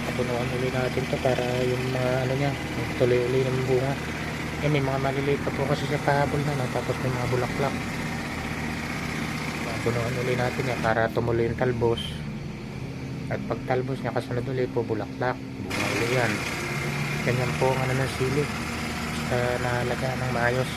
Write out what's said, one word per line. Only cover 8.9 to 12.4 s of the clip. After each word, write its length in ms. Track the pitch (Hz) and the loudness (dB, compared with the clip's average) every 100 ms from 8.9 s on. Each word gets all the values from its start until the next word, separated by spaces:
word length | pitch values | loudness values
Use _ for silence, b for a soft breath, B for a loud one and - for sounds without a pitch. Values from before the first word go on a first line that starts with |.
| - - - - - - - - | -4 -4 -4 -4 -4 -4 -4 -4
Tapunuan 480 | 110 110 120 117 123 | -2 0 0 0 0
uli 160 | 127 127 | 0 2
natin 320 | 123 - 127 | 0 0 -2
yan 160 | 117 | 0
para 240 | 117 113 113 120 | 2 4 4 2
tumuloy 320 | 117 117 117 | 2 2 2
yung 80 | 117 | 2
talbos. 460 | 127 120 117 113 - - - - | 0 2 2 2 -2 -6 -6 -6